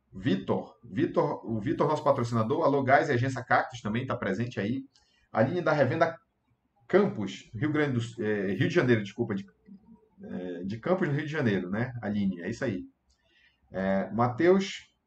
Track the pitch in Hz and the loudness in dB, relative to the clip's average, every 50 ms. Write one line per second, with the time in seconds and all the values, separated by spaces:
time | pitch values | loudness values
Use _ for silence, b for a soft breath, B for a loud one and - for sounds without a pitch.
0 | _ _ - 92 95 - - - - - 104 95 - - - _ - 120 90 110 | _ _ -14 -4 0 0 0 0 0 -2 -2 -2 -2 -6 -14 _ -18 -8 -2 0
1 | 151 - - 180 156 143 117 - - 95 113 110 98 113 - - 156 147 151 - | 0 2 2 2 2 2 -2 -4 -6 -6 -6 -4 -2 -2 0 2 2 2 0 2
2 | - 143 139 127 117 117 120 117 110 110 147 165 160 139 135 143 131 - 139 147 | 2 2 2 2 0 0 0 0 0 0 0 2 2 2 2 2 4 4 4 4
3 | 160 - 165 175 135 135 120 123 117 - - - - - - - - 104 107 120 | 4 2 2 2 0 0 -2 -4 -2 0 2 2 2 -2 -8 -8 -6 -4 -4 -2
4 | 135 - 120 - - 101 95 101 117 120 - 113 98 107 123 135 - - _ _ | -2 -4 -4 -4 -2 -2 -2 -2 -4 -4 -4 -4 -2 -2 -4 -4 -8 -10 _ _
5 | _ _ _ _ _ _ - 147 165 - 175 180 160 160 151 147 135 117 160 160 | _ _ _ _ _ _ 0 2 2 2 2 0 0 2 2 4 2 2 4 2
6 | 165 165 - - _ _ _ _ _ _ _ _ _ _ _ _ _ - - 185 | 2 0 0 -4 _ _ _ _ _ _ _ _ _ _ _ _ _ 2 4 4
7 | 208 151 - 113 101 92 - - - - - 104 107 151 143 151 151 139 123 117 | 4 4 0 -4 -6 -8 -8 -12 -16 -14 -6 -4 -2 0 0 0 0 0 0 -2
8 | 113 - - - 104 107 107 101 98 98 98 - - 170 165 175 139 123 117 107 | -2 -4 -6 -4 -2 -2 -2 0 -2 -2 0 0 0 2 2 2 4 4 4 2
9 | 101 - - - 113 98 104 98 - - _ _ _ - - - _ - - - | 2 -4 -6 -4 -4 -2 -4 -6 -6 -10 _ _ _ -20 -20 -20 _ -20 -20 -20
10 | _ _ _ - 98 - 98 95 90 90 87 85 90 98 110 117 - 160 185 190 | _ _ _ -20 -14 -12 -10 -8 -8 -8 -8 -8 -8 -8 -8 -6 0 0 2 2
11 | - 151 139 147 156 147 151 156 135 113 98 92 87 90 98 110 117 117 - - | 2 0 0 0 -2 -2 -2 0 0 2 2 0 0 -2 -2 -2 -2 -2 -4 -6
12 | - 104 104 104 101 95 90 87 85 92 120 - 139 120 98 90 87 - _ _ | -4 -2 -2 0 0 0 -2 -2 -6 -8 -6 -4 -4 -4 -4 -4 -8 -12 _ _
13 | _ _ _ _ _ _ _ _ _ _ _ _ _ _ - 92 95 95 98 98 | _ _ _ _ _ _ _ _ _ _ _ _ _ _ -6 -2 0 0 0 0
14 | 95 - - 113 120 120 113 - 165 175 190 196 196 - - - - _ _ _ | 0 -2 0 0 0 0 2 4 4 6 6 6 2 -2 -6 -12 -16 _ _ _
15 | _ | _